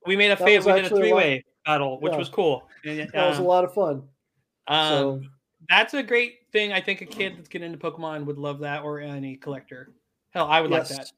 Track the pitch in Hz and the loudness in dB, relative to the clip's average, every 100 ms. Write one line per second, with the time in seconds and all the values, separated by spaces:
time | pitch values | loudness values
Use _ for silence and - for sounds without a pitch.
0 | 175 196 208 196 185 208 196 190 185 202 | -2 2 4 4 6 6 6 4 4 2
1 | 208 214 165 135 - _ - 151 139 131 | 4 4 4 0 -6 _ -2 0 0 -2
2 | 151 160 139 - 175 - - - 151 151 | -2 -2 -4 0 0 0 -6 -16 -10 -8
3 | 151 156 - 147 180 180 180 208 185 135 | -6 0 0 2 2 4 2 0 -2 -2
4 | 135 _ _ _ _ _ - 151 156 147 | -8 _ _ _ _ _ -2 0 2 2
5 | 139 135 135 _ _ _ 156 180 220 285 | 0 -4 -10 _ _ _ _ 2 2 -2
6 | 226 240 240 - _ 214 208 190 185 196 | -2 -2 -2 -8 _ -4 -2 -4 -4 -6
7 | 180 - 196 175 165 180 170 165 170 160 | -8 -6 -6 -6 -14 -12 -10 -8 -10 -8
8 | 160 156 147 143 147 143 147 147 147 147 | -10 -8 -8 -8 -8 -8 -8 -8 -8 -10
9 | 147 143 135 131 - 139 - 127 123 _ | -10 -10 -10 -12 -12 -12 -12 -20 -20 _
10 | _ _ _ 185 151 156 160 165 139 139 | _ _ _ -4 2 2 2 0 -2 -8
11 | 135 | -12